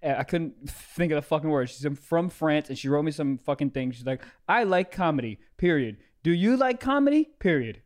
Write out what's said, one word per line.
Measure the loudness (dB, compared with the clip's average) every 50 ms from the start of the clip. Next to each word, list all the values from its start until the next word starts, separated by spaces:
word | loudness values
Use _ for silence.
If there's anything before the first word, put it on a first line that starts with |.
Uh, | -2 -2 -2 -2
I | -2
couldn't | -2 -2 -4 -4 -4 -8 -12 -16 -16
think | -16 -16 -16 -18 -4 -4 -2 0
of | 0
the | -2
fucking | -2 -2 -2 -2 0 0
word. | 0 0 0 -2
She's | -6 -6 -6 -6 -6 -6
from | -6 -2 0 0 0 0
France, | -4 -2 0 0 0 0 0 -4
and | -10 -8
she | -2 0
wrote | 0 2
me | 0 0
some | -2 -2 -2 -4 -4 -4
fucking | _ -4 -4 -2 -2 -4
thing. | -2 -4 -4 -4
She's | -6 -6 -6
like, | -6 -6 -6 -8 -16 -20 _ _ 0
I | 2 2 2
like | 4 2 2 0 0
comedy, | -2 -2 0 0 2 0 -2 -4 -8 -12 -18 _ _
period. | _ 2 2 2 2 0 -2 -6 -12 _ _ _ _
Do | _ 0
you | 2 4 4 2 4
like | 4 2 2 0 -2
comedy, | 0 0 2 4 4 4 4 4 2 0 _ _
period? | 0 2 2 2 0 -4 -8 -14 _